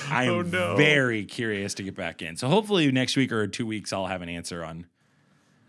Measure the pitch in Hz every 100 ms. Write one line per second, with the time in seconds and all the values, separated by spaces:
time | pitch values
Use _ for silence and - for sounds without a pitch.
0 | - 120 127 - 170 175 175 - 151 147
1 | 127 110 92 - 113 101 98 - 95 90
2 | 85 82 82 82 123 190 208 196 147 131
3 | 123 - 131 113 104 - 113 110 90 95
4 | 92 92 85 85 85 85 80 82 87 _
5 | _ _ _ _ _ _